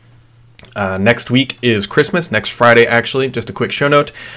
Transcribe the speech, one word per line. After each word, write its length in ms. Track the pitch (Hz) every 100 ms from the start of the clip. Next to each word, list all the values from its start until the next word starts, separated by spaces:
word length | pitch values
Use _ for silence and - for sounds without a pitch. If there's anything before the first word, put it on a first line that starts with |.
| _ _ _ _ _ _ - -
Uh, 220 | 95 95
next 340 | 101 120 -
week 280 | 123 135 -
is 260 | 123 110 101
Christmas, 460 | - 147 180 165
next 160 | 107 -
Friday, 380 | - 120 117 117
actually. 420 | 117 117 135 131
Just 220 | 123 110
a 20 |
quick 200 | - 110
show 160 | - 143
note. 240 | 147 147 - -